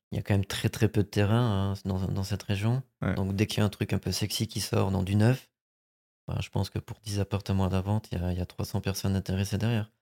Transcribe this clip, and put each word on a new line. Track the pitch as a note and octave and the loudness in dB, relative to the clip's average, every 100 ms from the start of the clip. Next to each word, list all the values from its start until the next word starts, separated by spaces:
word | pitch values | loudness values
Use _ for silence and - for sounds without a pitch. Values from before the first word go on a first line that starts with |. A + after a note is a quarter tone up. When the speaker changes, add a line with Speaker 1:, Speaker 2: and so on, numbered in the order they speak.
| - | -8
Speaker 1:
Il | - | -4
y | |
a | |
quand | - | 2
même | G2 | 2
très, | F#2+ - - | 2 0 -2
très | - G#2+ | 2 2
peu | G#2+ | 2
de | F#2+ | 0
terrain, | G#2 G2+ A2+ B2 G2 G2 | 2 4 4 2 2 0
hein, | G2 F#2+ | -2 -2
dans, | F#2+ F#2+ | -2 -2
dans | G2 | -2
cette | F#2+ G2 | -2 -4
région. | - G2 A2 C3 - - | -2 0 0 0 -4 -4
Speaker 2:
Ouais. | G#2+ | -2
Speaker 1:
Donc, | F#2 F#2+ | 0 0
dès | G2 G#2+ | 2 2
qu'il | - | 2
y | |
a | |
un | G#2 | 0
truc | - G2+ | 0 -2
un | G2+ | -2
peu | - | -2
sexy | F#2 G#2+ - A2 | -2 -2 -2 -4
qui | G#2 | -4
sort | - G#2+ G2 | 0 0 2
dans | F#2 | 0
du | F#2 G#2 | 2 4
neuf, | A2 C3 - _ _ _ _ _ _ _ - | 4 4 -4 _ _ _ _ _ _ _ -8
bah, | - | -6
je | F#2 | -4
pense | - G2 | -4 -4
que | - | -4
pour | - G#2 | -10 -12
dix | - G2+ | -6 -4
appartements | F#2+ G2 - G2 F#2+ | -2 -2 0 0 2
à | |
la | F#2 | 0
vente, | F#2+ G#2+ - | 0 -2 -2
il | F2+ | -4
y | |
a, | F2 | -2
il | F2+ | -2
y | |
a | F2+ | -4
trois | - - | -6 -6
cents | G2+ | -4
personnes | F#2+ F#2 G2+ F#2+ | -4 -2 0 0
intéressées | F#2 F#2+ G2+ G2 | 0 -2 0 0
derrière. | A2 A2+ G#2 _ | 0 0 -4 _